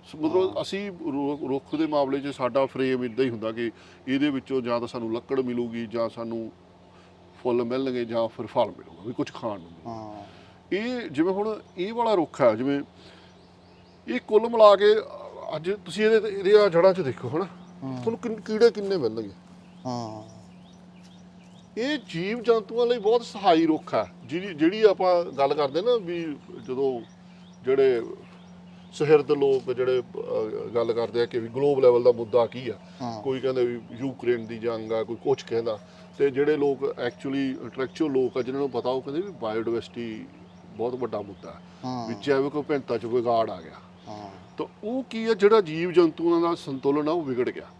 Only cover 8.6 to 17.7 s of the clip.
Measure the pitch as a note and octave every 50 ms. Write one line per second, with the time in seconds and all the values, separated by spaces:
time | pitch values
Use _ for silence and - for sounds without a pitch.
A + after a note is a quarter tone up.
8.6 | A2+ G2+ F2+ - - - - D#2 F#2 A2+ G#2 - C#3+ - - - - A2+ G#2 F#2+
9.6 | E2 E2+ E2+ - - A#2+ A2+ A2 A2 G#2+ G#2 G#2 G2+ G#2 - - - - - -
10.6 | _ - E3+ G3 A3+ A#3+ B3+ B3 G#3+ E3+ C#3+ C3 D#3+ F#3+ F#3+ G3 G#3 A3 G#3+ -
11.6 | - - - - F3 G#3 A3+ A#3 A#3 A3+ G#3+ F#3 D#3 - - - C#3+ A#2 G#2+ A2
12.6 | C3 C#3 C#3+ C#3+ - - - - - - - - - - - - - - - -
13.6 | - - - - - - - - _ - G3 B3 - - G#3 G#3+ A3+ A#3 A#3+ A3+
14.6 | G#3+ G#3 G3+ F#3+ G3+ G#3 A3 A3 - - - - - - G#2 - - - - D#3
15.6 | D#3 F3+ G3+ G#3 F3+ F3+ D#3+ G3+ G#3+ A3 A3+ A3 G3 A3 F#3+ G3 F#3+ F#3+ G#3 G#3
16.6 | G#3 G3 E3 E3+ F3+ F#3+ F3+ F#3 E3 C3 A#2 - - A#2+ B2+ D#3+ G3 F3 - -
17.6 | - -